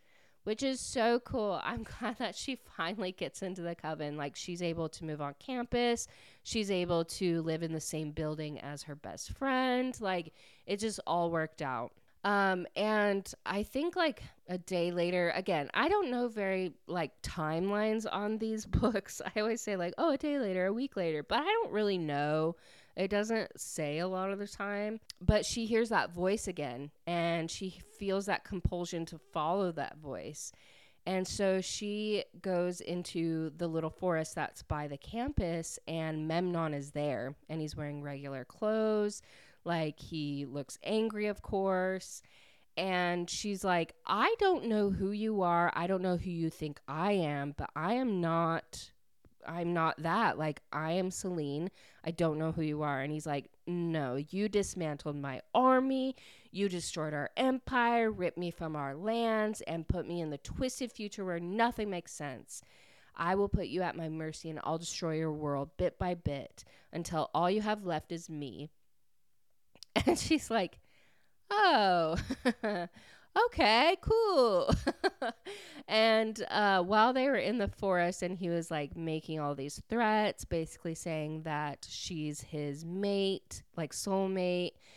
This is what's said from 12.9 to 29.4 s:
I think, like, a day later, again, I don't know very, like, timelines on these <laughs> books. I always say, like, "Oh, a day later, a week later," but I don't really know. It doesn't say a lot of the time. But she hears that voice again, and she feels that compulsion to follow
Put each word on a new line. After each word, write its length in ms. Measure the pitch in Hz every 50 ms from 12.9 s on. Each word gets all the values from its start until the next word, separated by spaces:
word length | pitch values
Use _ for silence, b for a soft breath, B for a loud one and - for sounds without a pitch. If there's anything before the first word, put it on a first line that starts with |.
| 214 214 208 208 196 196 185 - - - _
I 160 | - 185 202
think, 340 | 214 - - 269 311 349 -
like, 260 | 370 330 302 214 - - - - - _
a 120 | - 185 180
day 320 | - - 190 175 170 175
later, 400 | 175 175 170 175 180 180 175 170 -
again, 360 | - 190 208 175 151 143 -
I 160 | - 196 269 339
don't 220 | 415 415 370 254
know 180 | 247 240 247 233
very, 460 | 220 214 196 190 190 185 185 165 - - _
like, 340 | - 175 175 156 - - _
timelines 840 | - - - 175 156 156 160 165 185 202 202 208 214 220 220 226 214 -
on 280 | - 196 208 208 220 208
these 280 | 220 220 220 214 -
<laughs> 0 |
books. 560 | - - - 240 262 214 202 - - - - - 180 -
I 60 | 214
always 200 | 214 233 226 240
say, 140 | - 214 202
like, 180 | 180 170 175 - -
"Oh, 140 | 330 330
a 60 | 269 -
day 200 | 311 294 285 277
later, 280 | 233 196 185 185 180
a 60 | 196
week 240 | 214 233 277 - -
later," 260 | 202 175 165 156 147
but 180 | 147 - 214 -
I 60 | -
don't 260 | 381 427 466 427 -
really 260 | - 214 214 202 190 175
know. 580 | 160 151 143 143 147 151 156 156 160 165 170 B B B B B B B B
It 140 | - 196 190
doesn't 500 | 208 202 214 220 226 220 185 - - -
say 400 | - - - - 151 147 147 160
a 80 | 175 185
lot 220 | 185 185 190 196
of 80 | 196 202
the 80 | 202 202
time. 520 | - - 196 202 202 202 208 214 226 220 - - - _
But 260 | 180 180 214 214 233
she 180 | - - 240 226
hears 240 | 208 233 220 233 220
that 240 | 226 165 101 170
voice 340 | 175 175 180 190 208 226 -
again, 440 | 196 175 156 147 127 120 127 143 147 - _ _
and 440 | 170 175 170 165 170 170 170 160 165
she 300 | - - 196 185 - - - - - -
feels 280 | 202 196 190 196 190
that 180 | 202 185 - -
compulsion 600 | - 208 175 - - 180 175 175 - 180 165 165
to 120 | - 170 151
follow 540 | - _ - 165